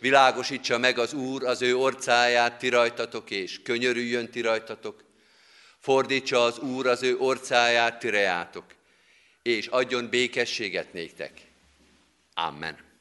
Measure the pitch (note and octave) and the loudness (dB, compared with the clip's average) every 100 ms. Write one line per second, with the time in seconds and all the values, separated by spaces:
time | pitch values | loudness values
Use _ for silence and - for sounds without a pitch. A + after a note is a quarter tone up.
0 | A#2 C#3 C3 A#2+ B2 C3+ - A#2+ B2+ A#2+ | 6 6 6 4 -6 -6 -4 0 2 0
1 | A#2 D3+ C3 C3+ B2 A#2+ B2 B2 C3 B2+ | -2 -4 -6 -4 -4 0 0 2 0 -2
2 | - A#2+ B2 A#2+ A#2+ A#2+ C3 A#2+ A#2 A#2 | 2 4 4 4 2 -2 0 2 2 -2
3 | A#2 A#2+ - G2+ F2+ - - A#2+ B2+ A#2+ | -8 -8 -8 -8 -8 -10 -6 -2 0 0
4 | A#2+ A#2+ A2+ A#2+ A2+ A2+ A2 A2 A2 - | -2 -4 -4 -4 -2 -2 -4 -12 -14 -16
5 | _ _ _ _ _ _ - _ - C3+ | _ _ _ _ _ _ -20 _ 2 2
6 | B2 C3+ C3+ B2+ A#2+ A2+ C3+ B2+ B2+ A#2+ | 4 -2 0 2 2 0 -6 -2 2 2
7 | B2+ - C3 B2+ - B2 A#2+ A#2 A#2 A#2 | 2 0 0 -2 0 2 4 4 2 0
8 | A#2+ G#2 G2 F2 F2 F2 - - _ _ | -2 2 2 0 -6 -12 -18 -20 _ _
9 | _ _ _ _ - A2 G2 B2+ B2 B2 | _ _ _ _ -2 -2 0 -2 0 -2
10 | A#2+ A#2+ B2 - A#2+ - G#2 F2 - E2+ | -2 -2 0 -2 -4 -4 -4 -6 -8 -12
11 | E2 - C#2 - - _ _ _ _ _ | -12 -12 -14 -14 -20 _ _ _ _ _
12 | _ _ _ - E2 D2 D#2+ D2+ - _ | _ _ _ -6 -6 -6 -10 -12 -20 _